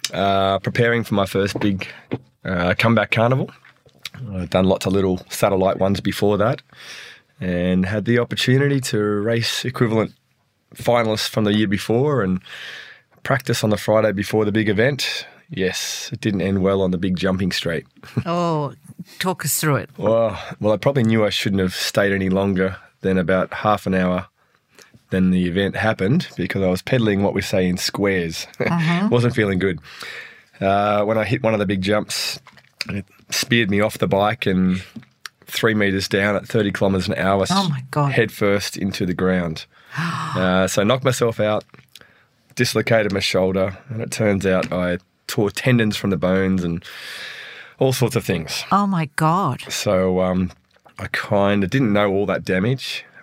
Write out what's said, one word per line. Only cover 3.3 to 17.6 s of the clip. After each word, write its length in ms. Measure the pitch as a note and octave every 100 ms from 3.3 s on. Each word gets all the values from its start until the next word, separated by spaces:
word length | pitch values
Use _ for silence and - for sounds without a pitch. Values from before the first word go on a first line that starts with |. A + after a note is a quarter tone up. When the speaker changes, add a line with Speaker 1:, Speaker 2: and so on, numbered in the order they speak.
| C3 F3 - - _ _ _ - - A#2 F#2
Speaker 1:
I'd 140 | E2+
done 120 | F#2
lots 220 | F#2+ F#2+ G2
of 80 |
little 240 | G2 F#2+ F#2 -
satellite 480 | - G#2+ F#2+ F#2+ -
ones 220 | F#2+ G2
before 380 | G2+ - G2+ G#2
that 240 | G#2+ D3 - - - - - - _ -
and 440 | F#2 F2+ F2+ F#2 F#2
had 200 | G#2+ G2+
the 140 | A#2+
opportunity 600 | A#2+ A2 - C3 C#3 C#3
to 180 | B2+ G#2+
race 680 | G#2 G#2 G#2+ A#2 A#2 - B2
equivalent 480 | - A#2 A2 G2 - _ _ _ _ _
finalists 540 | - - A#2+ A2 G#2+ -
from 160 | A#2+
the 100 | G#2
year 140 | G#2+ G#2+
before 560 | G2 - A#2 D3 C3+
and 160 | F#2+ F#2 - - - - - - _ _
practice 380 | - C3+ - A#2+
on 100 | G#2+
the 60 | G2+
Friday 360 | - G#2+ G#2+
before 320 | G2 G2 G#2+ G#2
the 80 |
big 160 | G#2 G#2
event. 580 | G2+ B2 C3+ - - - - -
Yes, 600 | A#2+ F#2 - - - -
it 80 | C3
didn't 200 | A2+ G2
end 200 | F#2 G2
well 200 | F#2+ G2
on 100 | F#2
the 60 | F2+
big 200 | F#2+ F2+
jumping 340 | F#2+ F#2 F#2+
straight. 340 | -